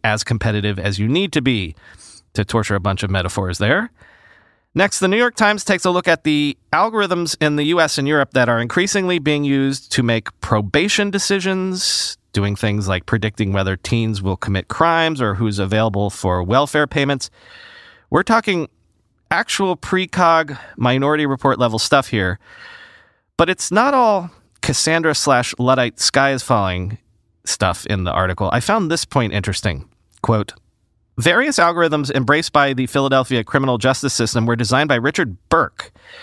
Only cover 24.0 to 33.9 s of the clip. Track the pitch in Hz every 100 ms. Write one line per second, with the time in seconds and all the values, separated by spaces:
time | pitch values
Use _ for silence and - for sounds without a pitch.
24 | 233 202 175 - _ _ - 131 - 165
25 | 160 147 - 127 123 - 123 131 123 -
26 | - - 139 135 - 117 98 90 92 110
27 | _ _ _ _ - - 95 87 - 98
28 | 90 - 92 90 95 123 - 220 170 165
29 | - 139 113 101 98 92 104 73 - _
30 | _ _ - 110 101 - _ _ _ _
31 | _ - 123 196 285 269 170 170 165 151
32 | 139 139 123 147 160 147 139 131 127 143
33 | 135 135 127 127 107 143 135 123 127